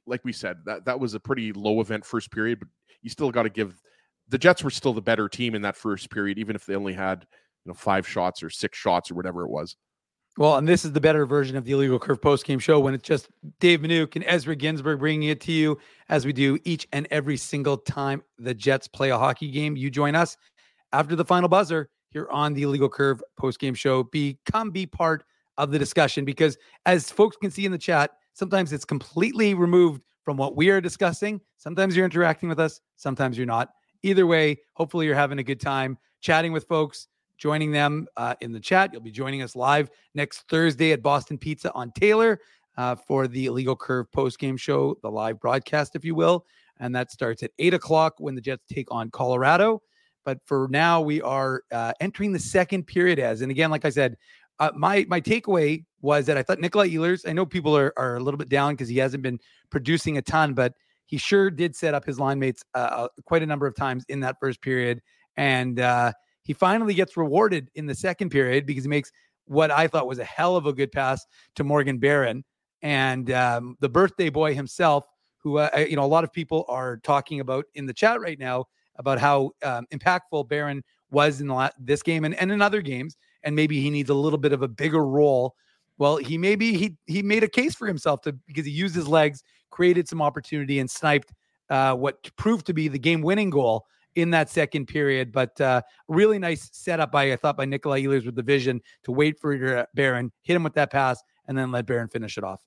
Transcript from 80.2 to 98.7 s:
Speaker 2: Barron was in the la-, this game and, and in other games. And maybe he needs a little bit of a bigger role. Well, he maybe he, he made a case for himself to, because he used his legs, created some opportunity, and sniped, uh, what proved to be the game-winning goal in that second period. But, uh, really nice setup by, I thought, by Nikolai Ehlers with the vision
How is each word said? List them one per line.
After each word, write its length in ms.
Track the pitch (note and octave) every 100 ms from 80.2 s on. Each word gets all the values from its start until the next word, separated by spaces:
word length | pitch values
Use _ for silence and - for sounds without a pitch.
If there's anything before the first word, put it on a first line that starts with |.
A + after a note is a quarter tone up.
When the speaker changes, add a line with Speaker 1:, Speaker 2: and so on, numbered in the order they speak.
| - D3+ A#2+
Speaker 2:
Barron 340 | D3 D3 C#3 - _ _
was 300 | C#3+ D3+ C#3
in 60 | C#3+
the 80 |
la-, 160 | B2+ C3 -
this 240 | B2+ D3
game 220 | - E3 D#3
and, 80 |
and 180 | - F#3
in 80 | G#3
other 220 | G3+ G#3
games. 340 | D3 B2+ D#3 - _ _
And 140 | D3+ D3+
maybe 240 | D3+ D3
he 80 | C#3+
needs 220 | C#3+ C#3
a 40 |
little 240 | C#3 D3+ D3
bit 140 | C#3+
of 80 | C#3
a 80 | C3
bigger 380 | G#2+ D#3 D#3+ C#3
role. 480 | C#3+ D3 C3 B2+ - _ _ _ -
Well, 220 | C#3+ D3+
he 180 | C3 D#3+
maybe 380 | F#3+ G#3 A3+
he, 240 | F#3 G#3 D#3 -
he 160 | F#3
made 200 | G3+ A3
a 60 | -
case 260 | - D4
for 120 | - G#3+
himself 340 | D#3+ D#3 C#3
to, 100 | D#3 C3+ -
because 200 | D3 D3
he 60 |
used 220 | D3 F#3+
his 140 | E3 C#3+
legs, 340 | D#3+ D3+ C3+ _ _ _
created 380 | - F3+ F3 D#3+
some 120 | E3
opportunity, 580 | D3 C#3+ - D3+ C#3 C#3
and 120 | B2+
sniped, 420 | - D#3 C#3+ - - _ _ -
uh, 240 | C3+ C3+
what 340 | B2+ C#3 - - -
proved 300 | G#3+ A3+ F3
to 80 |
be 140 | D#3+ D#3
the 100 | C3+
game-winning 500 | D3 E3 D#3 G3+ G3+
goal 380 | C#3+ A#2+ A2 - _ _ F3
in 140 | E3+
that 180 | E3 D3
second 380 | E3 D3 D3+ B2+
period. 460 | D3+ C#3 C3 B2
But, 280 | C3 B2 -
uh, 220 | C3+ B2 - _ -
really 320 | D#3+ G#3+ G#3
nice 320 | E3+ D#3 -
setup 380 | - - E3 D3+
by, 220 | C#3+ C#3
I 40 | B2
thought, 200 | D3+ C#3+
by 80 |
Nikolai 380 | C3+ C#3 D3+ C3+
Ehlers 220 | C#3 C#3
with 120 | A#2 A#2+
the 80 |
vision 360 | A#2 C#3 B2+